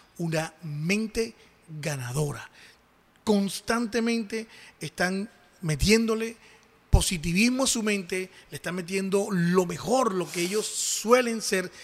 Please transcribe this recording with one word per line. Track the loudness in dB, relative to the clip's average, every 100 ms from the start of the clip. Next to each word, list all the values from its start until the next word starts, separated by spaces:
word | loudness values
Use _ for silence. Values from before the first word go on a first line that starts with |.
| -16 -6
una | -2 -2 -4 -8
mente | -10 -4 -2 0 -2 -2 -4 -6 -20 _ -16 -10
ganadora. | -6 -6 -4 -2 -2 -4 -12 -20 -20 -20 _ _ _ _ 2
Constantemente | 2 2 -4 -2 -2 -2 0 0 0 -2 -8 -8 -16 -20 -12
están | -8 -2 -2 -2 -6 -12 _ _
metiéndole | -4 2 4 4 4 -2 -4 -10 -20 -20 _ _ _
positivismo | 4 4 -2 0 4 4 4 0
a |
su | 0
mente, | 0 -2 -2 -6 -6 -14 -16
le | -12
están | -8 -6
metiendo | -4 -4 0 0 2
lo | 2 4 4 2
mejor, | -2 0 2 2
lo | 0 -2
que | -4
ellos | -2 -2 -2
suelen | -4 -4 -2 4 4 4 -2
ser, | -2 -2 -2 -10